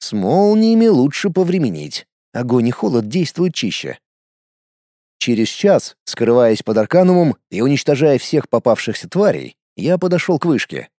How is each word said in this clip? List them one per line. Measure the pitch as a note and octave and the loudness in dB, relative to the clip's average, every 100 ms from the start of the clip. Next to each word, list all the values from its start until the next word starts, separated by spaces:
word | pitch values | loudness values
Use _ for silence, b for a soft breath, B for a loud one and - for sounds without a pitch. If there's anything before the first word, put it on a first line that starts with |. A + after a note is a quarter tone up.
С | - | -8
молниями | G#2+ F#2+ E3+ G#3 A3 A3 A3+ A3+ | -4 0 2 4 4 4 4 4
лучше | D#3 C#3 - G3+ | 4 2 0 -4
повременить. | F3+ F3 F#3 C3 D#2+ D2+ - - _ _ | -2 0 0 -2 -4 -10 -12 -16 _ _
Огонь | A#2 B2 B2 A#2 | -8 -2 0 0
и | |
холод | A#2+ G#3+ A#2+ G#2+ | -2 -2 -2 -2
действуют | D#3+ D#3+ - F3+ | -2 -4 -2 -4
чище. | - G#2 - C#2 - _ _ _ _ _ _ _ _ _ _ _ - | -2 -6 -6 -10 -14 _ _ _ _ _ _ _ _ _ _ _ -10
Через | - A2+ A2 | -4 -2 -2
час, | - G3+ D#3 - - | 0 2 2 0 -14
скрываясь | - - A2+ A#2+ A#2 G#2+ | -14 -4 2 4 4 2
под | - A2 | 0 -2
арканумом | G#2+ F3 F#3 F3+ D#3+ - _ | 2 2 4 4 2 0 _
и | F#2+ | -4
уничтожая | B2+ C#3 - C3+ D#3 C3 | 0 0 0 2 2 2
всех | - D3+ - | 0 -4 0
попавшихся | A#2 B2 - - - - | 0 2 0 -2 -8 -6
тварей, | F3+ G3+ D2+ B1 - _ - | 0 0 0 -8 -18 _ -6
я | A#2 F3+ | -2 0
подошел | F#3 F3 - E3 | 0 -2 0 -2
к | |
вышке. | F3 B2+ - C2 - _ | 2 0 -2 -10 -14 _